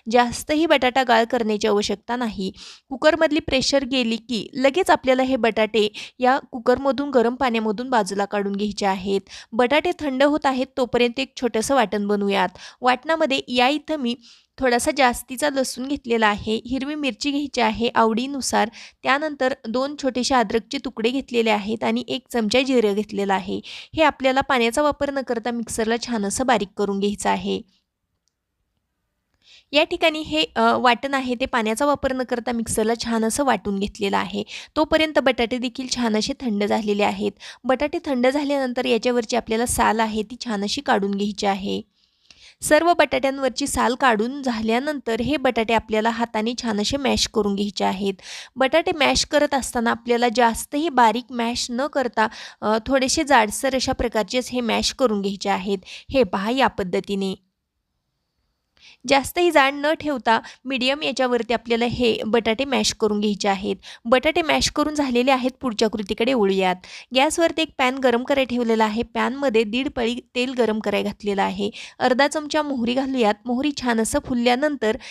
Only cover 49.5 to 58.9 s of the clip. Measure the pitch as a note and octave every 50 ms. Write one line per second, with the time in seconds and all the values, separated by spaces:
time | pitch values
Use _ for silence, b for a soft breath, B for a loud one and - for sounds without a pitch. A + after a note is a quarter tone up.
49.5 | C#4+ C4+ - - - B3 A3+ A#3 A#3 A3+ - A#3 A#3+ A#3 A#3+ B3 G#3+ B3 B3 A3+
50.5 | A3+ - - - - C#4+ D#4 E4+ C4+ B3+ A#3+ A3 G#3 A#3+ B3 - C4 A#3 A3+ A#3
51.5 | B3 B3 - - A#3+ A#3 C4+ D4+ - C#4+ B3+ A#3+ - - G#3+ A3 B B B B
52.5 | B B - G#3 A3 A3+ G#3+ A#3+ C4+ C4+ C4 C4 - D#4+ D#4 C4 C#4+ A#3+ G#3+ G#3
53.5 | - - - C4+ C4 C4 - B3+ C4 - B3+ A#3 - A3+ G#3 F#3 - B3+ B3 -
54.5 | A#3+ B3 A#3+ A3 G#3 G3+ G#3+ - - - C4+ A#3+ G#3+ G3+ G3 G3 G3 F#3+ - G3+
55.5 | G3 F#3+ F#3 G#3 G3 F#3+ - B B B B B - C4+ A#3+ F#3 - G3+ F#3+ A3
56.5 | B3 C4+ B3 - - - G3+ F3+ F3 G3 F#3+ - G3+ G3 G3 F#3+ F#3+ - _ _
57.5 | _ _ _ _ _ _ _ _ _ _ _ _ _ _ _ _ _ _ _ _
58.5 | _ _ _ _ _ B B B